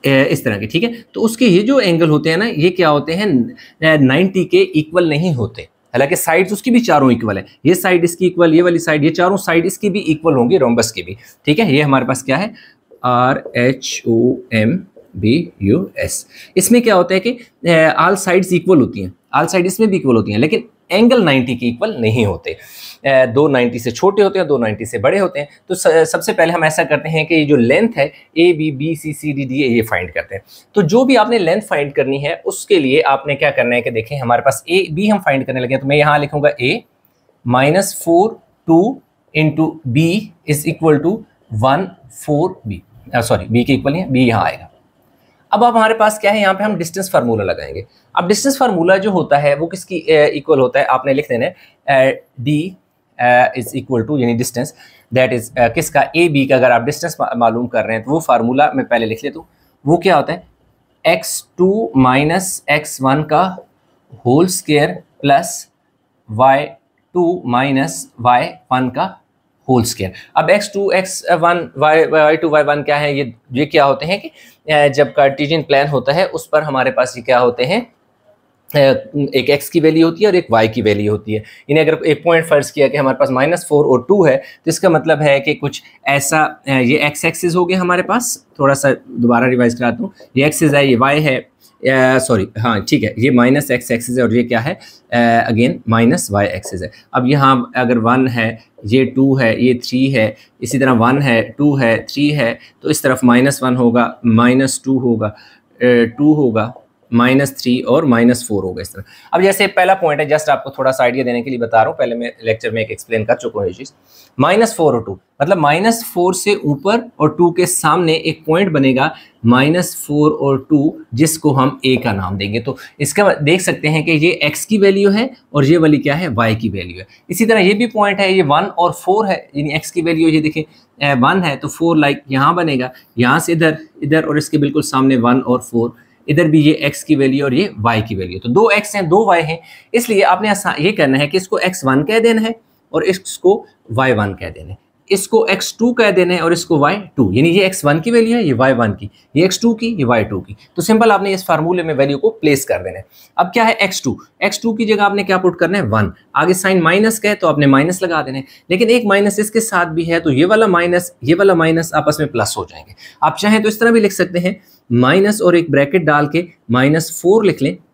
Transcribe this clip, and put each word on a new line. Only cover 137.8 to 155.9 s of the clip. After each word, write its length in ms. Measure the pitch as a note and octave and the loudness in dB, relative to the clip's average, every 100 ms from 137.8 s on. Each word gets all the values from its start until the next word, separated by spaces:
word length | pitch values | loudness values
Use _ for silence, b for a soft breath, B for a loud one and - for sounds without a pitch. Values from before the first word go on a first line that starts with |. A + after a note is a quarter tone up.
| A2+ A2+ | -2 0
की 140 | G#2+ F#2+ | -2 -6
वैल्यू। 240 | F2+ F#2 | -8 -8
तो 100 | A#2 | -2
दो 200 | C#3+ A3 | 2 2
एक्स 260 | G#3 G#3 G3+ | 2 -2 -6
हैं, 140 | E3+ | 0
दो 160 | F#3 G#3+ | 2 4
वाई 160 | E3+ | 2
हैं, 180 | D#3 E3 B B B | 0 -8 B B B
इसलिए 280 | A#3+ A#3+ G3+ | -4 0 2
आपने 280 | F#3+ F3+ G#3+ | 2 2 0
आसा-, 300 | G3 F3+ - | -2 -4 -2
ये 120 | E3 | -2
करना 260 | G#3+ C#3 C3+ | 0 2 2
है 100 | D3 | 0
कि 100 | F#3 | -2
इसको 200 | F#3 G3+ | -2 -2
एक्स 280 | F3+ F#3 C3 | -2 -2 0
वन 180 | C3+ | 0
कह 160 | D3+ A3+ | 2 2
देना 220 | A#3 A3+ | 2 2
है 140 | A3 A3+ _ _ _ | -2 -6 _ _ _
और 100 | D#3+ | -2
इसको 600 | F3+ F#3 - - F3+ A3 b b - | -2 -4 -6 -2 0 0 b b -8
वाई 220 | A2+ C3 | -2 0
वन 200 | A2 G2+ | 0 -2
कह 160 | F#2 F2 | -6 -14
देना 200 | D#2 D#2 | -14 -18
है, 80 | G2+ _ _ _ | -18 _ _ _
इसको 360 | G3 - A3+ - | -4 0 0 2
एक्स 280 | G3 - - | -2 -4 -2
टू 140 | A#3 | -2
कह 180 | A#3+ G#3+ | 2 2
देना 220 | F#3 F3+ | 2 2
है 60 | F3+ | 0
और 140 | E3 | 0
इसको 240 | E3+ - D#3+ | -2 0 0
वाई 180 | C#3+ G3+ | 0 -2
टू, 360 | F#3+ - G#2 | -6 -2 0
यानी 180 | G2+ E3 | 2 2
ये 160 | F3+ F#3+ | 4 2
एक्स 200 | F#3 C#3+ | 0 0
वन 140 | D#3 | 0
की 120 | A3+ | 2
वैल्यू 260 | A#3 A3+ A#3+ | 2 2 0
है, 60 | |
ये 100 | F#3 | 0
वाई 200 | C3 C3 | 2 2
वन 180 | A#2+ A2 | 2 0
की, 180 | G2 G2+ b b C#3 | -4 -12 b b 0
ये 100 | F#3 | 0
एक्स 160 | F#3 | 0
टू 120 | A#3 | -2
की, 140 | A3+ A#3 | 0 -4
ये 160 | G#3+ | -4
वाई 200 | B2 A#2 | 0 0
टू 160 | G#2+ G2 | 0 -6
की। 160 | - G2+ b - | -10 -20 b -8
तो 60 | |
सिंपल 300 | E3 A3 A3+ | 0 4 4
आपने 220 | G3 G3 | 2 0
इस 120 | F#3+ F#3 | -4 -2
फार्मूले 380 | D#3+ E3 F3+ | -2 0 -2
में 100 | E3 | -2
वैल्यू 240 | C#3 C#3 C#3 | -2 0 0
को 120 | A3+ | -2
प्लेस 360 | A3 D#3 C#3 - | 0 0 0 -2
कर 120 | F2+ | -6
देना 200 | F#2 F2+ | -6 -12
है। 80 | - b b - | -18 b b -4
अब 100 | F3+ | -2
क्या 160 | A#3 | 0
है? 100 | A3+ | 0
एक्स 300 | - G3 - | 0 -4 -4
टू, 160 | C3 - B _ | -6 -8 B _
एक्स 180 | G3+ - | -6 -4
टू 120 | A3+ | -6
की 120 | A3 G#3+ | -4 -2
जगह 180 | G#3 | 0
आपने 200 | G3+ G3+ | 0 -2
क्या 140 | G3 F#3 | -2 0
पुट 220 | F#3 E3+ | 0 0
करना 180 | E3+ G3+ | -2 -2
है? 60 | |
वन। 300 | B2+ | 0